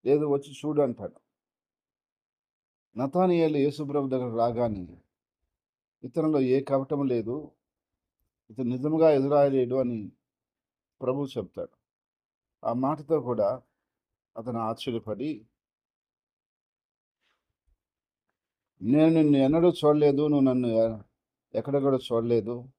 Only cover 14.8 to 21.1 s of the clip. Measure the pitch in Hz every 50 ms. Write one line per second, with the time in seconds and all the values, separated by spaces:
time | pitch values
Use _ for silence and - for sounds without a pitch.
14.8 | - 135 117 113 104 110 104 101 135 156 147 107 110 _ _ _ _ _ _ _
15.8 | _ _ _ _ _ _ _ _ _ _ _ _ _ _ _ _ _ _ _ _
16.8 | _ _ _ _ _ _ _ _ _ _ _ _ _ _ _ _ _ _ _ _
17.8 | _ _ _ _ _ _ _ _ _ _ _ _ _ _ _ _ _ _ _ _
18.8 | 92 110 135 151 156 160 165 160 156 147 143 139 135 135 151 165 170 180 170 -
19.8 | 151 147 147 151 147 147 139 139 151 151 147 143 135 131 127 127 123 120 113 113
20.8 | 113 113 113 107 - _